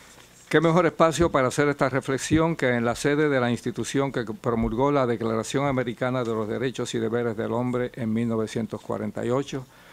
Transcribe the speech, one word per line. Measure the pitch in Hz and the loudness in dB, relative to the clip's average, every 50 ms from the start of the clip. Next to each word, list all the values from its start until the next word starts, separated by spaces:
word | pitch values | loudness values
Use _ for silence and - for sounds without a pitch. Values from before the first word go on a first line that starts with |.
| - - - - - - - - - - | -20 -20 -20 -20 -20 -20 -20 -18 -2 2
¿Qué | - 156 | 2 4
mejor | 160 165 160 180 175 | 4 6 6 4 4
espacio | 156 - - 165 165 147 139 170 165 | 4 4 4 4 4 4 2 2 2
para | - 143 131 123 | 4 2 2 2
hacer | - - 147 147 | 2 2 2 2
esta | 143 - 147 131 | 2 2 0 0
reflexión | 131 135 - - 135 123 - - 151 156 160 170 160 | 0 -2 -2 -2 -4 -4 0 2 2 2 2 2 0
que | - 139 127 | 0 0 0
en | 123 120 117 | 2 2 0
la | 120 117 | 0 0
sede | - - 143 147 147 156 151 | 0 0 0 2 2 2 2
de | 139 131 | 2 2
la | 120 120 | 2 0
institución | 120 113 - 123 110 - 113 - - 135 139 139 | 0 -2 -4 -6 -6 -6 -4 -2 0 0 0 0
que | 113 135 113 | -2 -4 -6
promulgó | 98 107 101 - 123 113 113 113 113 110 117 135 143 | -6 -8 -4 -2 0 0 0 0 0 0 2 2 2
la | 143 139 131 | 4 2 2
Declaración | 120 120 101 117 113 113 110 107 - - 135 139 | 2 0 0 -2 -2 -2 -2 -2 -2 0 0 0
Americana | 143 131 127 123 120 110 - 131 127 127 131 123 | 0 0 0 -2 -2 -4 -4 -2 -2 -2 -2 -2
de | 113 | -2
los | 113 110 107 104 | -2 -2 -4 -4
Derechos | 113 110 123 135 110 - 123 - - | -4 -4 -4 -4 -4 -4 -6 -4 -2
y | 117 | -2
Deberes | 113 110 113 120 120 120 107 | -2 -2 0 -2 -2 -2 -2
del | 107 110 110 | -2 -4 -2
Hombre | 110 120 123 127 123 123 123 123 - | -2 -2 -2 -2 -2 -2 -4 -4 -6
en | - 117 110 | -6 -4 -2
mil | 110 113 120 | 0 0 0
novecientos | 117 113 110 110 107 - 123 110 101 - 104 | 0 0 -2 -2 -2 -4 -4 -6 -6 -8 -10
cuarenta | - - 110 104 107 107 - 107 | -6 -6 -6 -4 -4 -6 -6 -4
y | 110 117 | -2 -2
ocho, | 123 135 143 - - 135 127 - - - - - | -2 -2 -2 -4 -8 -10 -10 -12 -18 -20 -20 -20